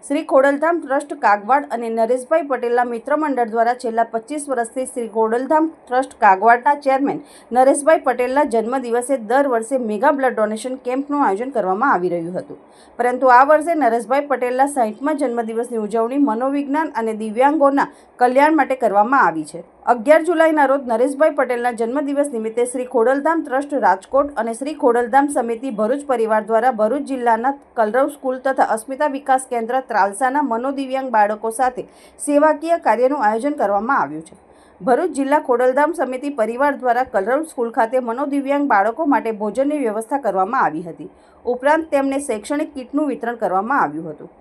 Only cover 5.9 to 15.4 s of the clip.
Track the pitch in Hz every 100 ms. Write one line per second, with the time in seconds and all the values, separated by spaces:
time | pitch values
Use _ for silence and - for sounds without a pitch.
5.9 | 247 277 - 214 190 220 240 262 285 277
6.9 | 262 269 156 - - - 240 262 285 285
7.9 | 320 302 247 247 262 294 220 214 262 240
8.9 | 233 247 269 208 254 285 233 226 269 226
9.9 | 214 269 285 262 214 214 220 254 254 240
10.9 | 254 277 285 247 196 254 254 185 185 277
11.9 | 208 180 170 170 180 - - - - -
12.9 | - 247 247 262 247 277 302 311 330 247
13.9 | 233 208 269 285 254 247 254 277 285 220
14.9 | 214 277 311 277 233